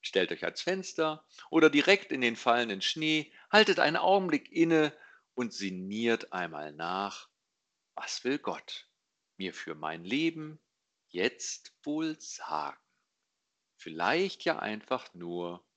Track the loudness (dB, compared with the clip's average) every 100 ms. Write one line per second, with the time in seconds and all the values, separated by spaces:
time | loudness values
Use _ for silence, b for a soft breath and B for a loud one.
0 | 0 0 0 -2 -6 -4 -4 -4 -6 -4
1 | -4 -4 _ B B 6 8 8 6 6
2 | 4 0 0 2 2 4 2 -2 -4 -2
3 | 0 0 -2 B B 6 6 4 2 2
4 | 4 4 4 0 -2 2 4 6 4 -2
5 | B B B -6 -6 -4 -6 -6 -6 -2
6 | 0 0 -2 -6 -6 -8 -12 -6 -4 -2
7 | -4 -6 -18 _ _ _ _ _ _ -14
8 | -10 -6 -4 -4 -4 -8 -10 -16 -16 _
9 | _ _ _ _ -10 -8 -12 -8 -8 -8
10 | -4 0 0 -2 -12 -14 _ _ _ _
11 | _ -2 -2 -2 -10 -10 -14 _ -8 -4
12 | -4 -6 -12 -14 -6 -6 -6 -10 _ _
13 | _ _ _ _ _ _ _ _ -12 -2
14 | 0 2 0 -2 -2 -2 -2 -6 -4 -4
15 | -4 -12 -8 -6 -6 -8 _